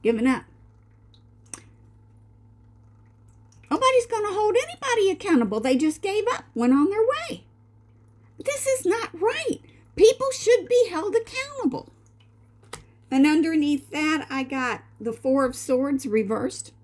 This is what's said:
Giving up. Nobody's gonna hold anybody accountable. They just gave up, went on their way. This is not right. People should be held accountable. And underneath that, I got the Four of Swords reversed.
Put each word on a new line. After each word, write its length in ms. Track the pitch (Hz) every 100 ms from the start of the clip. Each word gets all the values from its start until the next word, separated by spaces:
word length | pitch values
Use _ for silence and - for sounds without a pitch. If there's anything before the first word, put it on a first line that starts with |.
Giving 240 | 220 226 254
up. 160 | 262 - - - _ _ _ - - _ _ - - - _ - - _ - - _ - - - - - - - _ - - - - -
Nobody's 340 | 403 523 523 466
gonna 260 | 440 415
hold 240 | 392 427 453
anybody 520 | 622 719 539 466 392
accountable. 520 | 370 403 302 220 214
They 160 | 247 254
just 240 | 311 302
gave 240 | 392 415 440
up, 100 | - -
went 200 | - 240
on 160 | 277 311
their 120 | 415
way. 440 | 453 587 679 - - _ _ _ _ _ _ _ - -
This 240 | - 554 539
is 180 | 523 359
not 240 | 440 403
right. 480 | 330 415 539 640 - - - - -
People 320 | 427 523 539
should 340 | 508 415 480 330
be 220 | 494 415
held 260 | 339 392 440
accountable. 800 | 453 523 554 554 359 - - _ _ _ _ _ _ _ - - - _ _
And 160 | 262 294
underneath 680 | 302 320 320 294 285 -
that, 360 | 294 311 311 -
I 140 | 269
got 400 | 262 269 254 202 - -
the 140 | 220
Four 320 | 226 262 269 254
of 100 | -
Swords 520 | - 254 277 269 -
reversed. 680 | 214 202 214 247 - - _